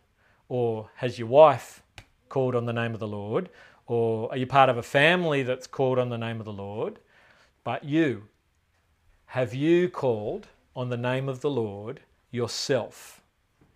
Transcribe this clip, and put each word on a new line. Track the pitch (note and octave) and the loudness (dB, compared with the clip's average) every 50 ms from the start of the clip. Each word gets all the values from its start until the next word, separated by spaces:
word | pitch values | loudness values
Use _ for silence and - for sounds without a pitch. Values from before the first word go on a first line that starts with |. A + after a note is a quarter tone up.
| _ _ _ _ _ _ _ _ _ | _ _ _ _ _ _ _ _ _
or, | - C3 B2 A#2+ A#2 A2 G#2+ G#2 - - | -6 -4 -2 0 -2 -2 -4 -8 -12 -10
"Has | - C3 B2 - | -8 -6 -6 -6
your | A#2+ A2+ | -6 -4
wife | A2 B2+ D3 D#3 D3 C3 A#2 - - - - _ _ _ - - _ _ _ _ - | 4 8 10 10 10 8 4 -4 -14 -20 -20 _ _ _ -20 -20 _ _ _ _ -6
called | - C3+ C3 B2+ B2 | -2 -2 0 0 0
on | A#2+ A#2+ | 0 -2
the | A#2 | -2
name | A2+ A#2 A#2 A#2 A2+ | -2 -2 -2 -4 -4
of | G2+ | -6
the | A2+ | -8
Lord?" | G#2 G#2 G2+ G2+ G#2 A#2+ E3+ F3+ - - - - - - _ _ | -8 -8 -8 -6 -4 -2 -2 -4 -4 -10 -20 -20 -20 -20 _ _
or, | - A#2+ A#2 A#2 A2+ A2+ A2 A2 C3 | -4 0 0 2 2 0 -2 -4 -4
"Are | C#3 | -4
you | C3 B2+ | -4 -2
part | B2+ C#3 C#3 C3 C3 | 4 6 6 6 6
of | A#2 | 4
a | A#2 A2 | 0 -2
family | - - C#3 D3 E3 F3+ F3+ F3 D#3+ D3 C#3 | 0 4 4 6 6 4 4 2 0 0 0
that's | C3 A#2+ B2+ B2+ - | 0 -2 -4 -6 -8
called | - - - C3+ C3 B2+ | -8 -4 -2 0 0 0
on | B2 B2 B2 | 0 -2 -2
the | A#2 A2+ | -4 -6
name | A2+ A2+ A#2 A2 | -6 -6 -8 -8
of | G#2 | -10
the | G#2+ G#2 | -10 -10
Lord?" | G2 G2 G2+ G#2 A2+ D3+ G#3 A3 - _ _ _ _ _ _ _ _ _ _ _ _ - | -10 -10 -10 -8 -8 -8 -8 -8 -12 _ _ _ _ _ _ _ _ _ _ _ _ -8
But | A#2 A#2+ - - | -6 -6 -6 -4
you, | C#3+ D3 D#3+ E3 C#3 A2 G2+ G#2+ - _ _ _ _ _ _ _ _ _ _ _ _ _ _ _ _ _ _ _ | -2 2 2 2 2 0 -4 -8 -18 _ _ _ _ _ _ _ _ _ _ _ _ _ _ _ _ _ _ _
have | - - B2+ B2+ G#2 A#2 | -8 -4 -2 -2 -2 -2
you | C3+ C#3+ E3 E3+ F3 F3+ F3 | 0 2 4 4 4 4 2
called | - - C#3+ B2+ A2+ G#2+ G#2 A#2+ E3+ A3 - - _ _ _ _ - | 0 -2 0 0 0 0 -4 -6 -8 -8 -12 -16 _ _ _ _ -10
on | C3 B2+ B2 | -8 -6 -6
the | B2 | -4
name | A#2 A#2+ B2 B2+ C3 C3+ | -4 -2 -2 -2 -2 -4
of | C3+ C3 B2+ | -4 -6 -4
the | - D3 | -4 -4
Lord | C#3 A#2+ A2+ G#2 G2 G2+ G#2 A2+ B2+ - - _ _ _ _ _ | -2 -2 -4 -4 -6 -10 -12 -12 -14 -14 -18 _ _ _ _ _
yourself | A#2+ A#2+ A#2 G#2+ - - - - C3+ A#2 G#2 - - - - - - - _ _ _ _ _ _ _ _ _ _ _ | -6 -4 -4 -4 -4 -4 -2 0 0 0 0 -4 -10 -18 -20 -20 -20 -20 _ _ _ _ _ _ _ _ _ _ _